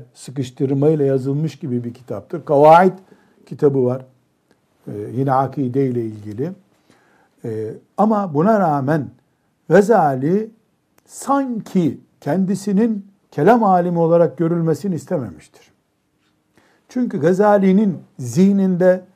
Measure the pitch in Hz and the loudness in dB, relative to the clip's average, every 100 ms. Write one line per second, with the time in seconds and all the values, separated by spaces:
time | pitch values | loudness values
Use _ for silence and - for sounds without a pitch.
0 | - _ - 127 123 - 135 139 143 156 | -8 _ -16 -10 -10 -6 -4 0 2 2
1 | 139 135 131 143 156 - 139 120 117 - | 0 0 -2 -4 -6 -8 -8 -6 -8 -14
2 | - 104 - 165 - 139 151 170 185 180 | -14 -14 -12 -14 -2 4 8 8 6 0
3 | _ _ _ _ _ 127 147 135 123 131 | _ _ _ _ _ -2 0 0 -2 -4
4 | - _ _ _ _ _ _ _ - 104 | -10 _ _ _ _ _ _ _ -16 -12
5 | 107 113 139 131 135 147 127 135 135 120 | -10 -6 -2 -2 -2 -4 -4 -2 -2 -2
6 | 113 107 104 104 160 190 _ _ _ _ | -6 -10 -16 -10 -10 -10 _ _ _ _
7 | _ _ _ _ 120 110 110 - _ - | _ _ _ _ -12 -10 -10 -12 _ -4
8 | 214 214 190 143 190 220 170 143 135 160 | -2 0 -2 -2 0 0 0 -2 -2 -4
9 | 120 _ _ _ _ _ _ 175 202 214 | -4 _ _ _ _ _ _ 2 4 4
10 | 151 131 143 196 226 _ _ _ _ _ | 2 0 -2 -2 -4 _ _ _ _ _
11 | _ - - 277 269 226 - 190 151 - | _ -18 -4 -2 -2 -8 -4 -2 -2 -4
12 | _ _ 143 175 190 202 208 196 233 208 | _ _ -6 -2 -2 -4 -2 0 0 -2
13 | - _ _ - 170 240 208 180 175 170 | -10 _ _ 0 2 4 4 2 0 0
14 | 165 170 165 - 165 170 160 151 202 156 | 2 4 2 0 -2 0 -2 -2 -4 -8
15 | - 175 107 80 - _ _ _ _ _ | -6 -8 -8 -14 -20 _ _ _ _ _
16 | _ _ _ _ _ _ _ _ _ 254 | _ _ _ _ _ _ _ _ _ -6
17 | 233 180 156 185 208 208 190 190 208 139 | -4 0 0 4 4 4 4 4 2 -2
18 | - - 123 123 196 196 190 175 180 185 | -12 -12 -6 2 2 4 0 2 2 2
19 | - | -4